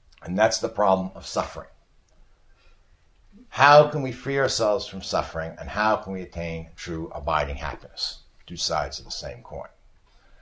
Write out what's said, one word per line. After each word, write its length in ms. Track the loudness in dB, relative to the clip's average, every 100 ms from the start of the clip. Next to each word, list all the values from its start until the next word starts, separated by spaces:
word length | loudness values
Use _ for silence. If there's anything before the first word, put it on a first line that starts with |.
| _ -16
and 160 | -4 2
that's 220 | 2 2
the 100 | -2
problem 400 | 2 4 4 0 -10
of 100 | -8
suffering. 440 | -4 -4 -8 -16 -18 _ _ _ _ -20 _ -20 -20 -20 -20 _ _ _ _ -20 -20 -8
How 380 | 4 10 10 8
can 140 | 4
we 100 | -6
free 260 | -6 -4 0
ourselves 480 | 0 2 2 2 -2
from 160 | -10
suffering, 540 | -4 -2 -2 -4 -8 -8
and 100 | -8
how 260 | 0 2 0
can 180 | -2
we 80 | -8
attain 480 | -8 -8 -6 -6 -10 -12
true 360 | -8 -6 -6 -6
abiding 400 | -2 0 0 -4
happiness? 640 | -8 -10 -14 -10 -10 -10 -20 -20 -14
Two 120 | -8
sides 420 | -2 -2 -2 -6
of 60 | -12
the 60 |
same 300 | -12 -12 -12
coin. 280 | -14 -14 -14 _ -20 _ _ -20 _ -20